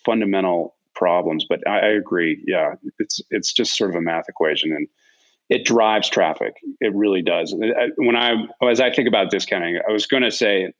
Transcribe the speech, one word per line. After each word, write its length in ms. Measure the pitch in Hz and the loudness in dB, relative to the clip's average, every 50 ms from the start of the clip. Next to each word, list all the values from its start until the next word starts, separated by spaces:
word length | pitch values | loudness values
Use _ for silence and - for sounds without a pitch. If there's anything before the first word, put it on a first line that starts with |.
| - | -2
fundamental 680 | 120 113 113 107 98 98 98 95 92 87 85 78 - - _ _ _ - | 0 0 2 2 0 0 0 0 0 0 0 -2 -4 -10 _ _ _ -4
problems. 500 | - 92 87 87 87 85 82 78 78 78 | 0 2 2 2 2 2 0 -2 -2 -2
But 200 | - 82 78 - 101 | -2 -4 -2 -2 0
I, 120 | 104 98 | 0 2
I 80 | 101 107 | 2 2
agree. 520 | 107 104 92 - 92 87 85 80 78 - - | 2 0 0 -2 -2 0 0 0 -2 -2 -2
Yeah, 300 | - 92 82 78 76 82 - - 104 - - | -2 0 0 0 -2 -4 -6 -12 -12 -6 -6
it's, 220 | 107 - - - - - | -6 -4 -6 -8 -8 -6
it's 220 | - 95 - - | -6 -4 -4 -2
just 240 | - - 110 - - | -2 0 0 0 -2
sort 140 | - 107 95 | -2 -2 -2
of 60 | 85 | -2
a 40 | 85 | -2
math 280 | 82 85 82 82 - - | -2 -2 -2 -4 -4 -6
equation, 440 | - - 80 78 78 - 76 80 | -4 -2 0 0 0 0 -2 -2
and 140 | 78 73 76 - _ _ _ _ _ _ _ _ _ _ _ - | -4 -4 -6 -8 _ _ _ _ _ _ _ _ _ _ _ -2
it 140 | 120 120 - | -2 0 0
drives 440 | - 117 117 110 110 110 104 107 - | 2 2 4 4 4 2 2 0 0
traffic. 460 | - 104 90 80 - - - - - - - 285 - - | 2 2 2 2 0 -2 -6 -6 -8 -10 -14 -12 -6 -2
It 140 | - 107 98 | -2 -2 0
really 260 | 101 107 101 98 92 | 2 2 2 2 2
does. 320 | 82 87 85 82 85 82 | 2 0 0 0 -2 -4
I, 360 | 95 87 110 113 - - 123 117 - | -4 -2 -2 0 0 0 0 -2 0
when 200 | - 127 117 120 | 0 2 2 2
I, 300 | 120 120 120 113 110 110 - - - | 2 2 2 0 0 -2 -4 -4 0
as 180 | 127 123 117 123 | 2 2 4 4
I 120 | 131 123 | 2 2
think 160 | - 151 120 117 | 2 2 2 2
about 220 | 107 104 98 82 | 4 2 2 2
discounting, 500 | 101 92 - - 104 92 85 85 87 90 - | 0 -2 -2 -2 -4 -4 -2 -2 -4 -2 -2
I 60 | - | -2
was 140 | 110 107 101 | -2 -2 0
gonna 240 | - 135 131 123 110 | 0 0 0 0 0
say 420 | - - 117 104 101 95 92 85 - | 0 0 2 2 2 2 0 -2 -6